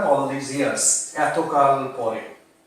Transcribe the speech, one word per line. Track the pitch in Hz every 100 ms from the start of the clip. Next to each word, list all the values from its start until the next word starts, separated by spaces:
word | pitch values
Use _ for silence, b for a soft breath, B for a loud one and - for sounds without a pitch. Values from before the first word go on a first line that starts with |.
| -
all | 139 135
these | 139 - 139
years, | - - - - - 156
এতকাল | 151 151 - 143 139 135 131 -
পরে। | 113 110 - - _ _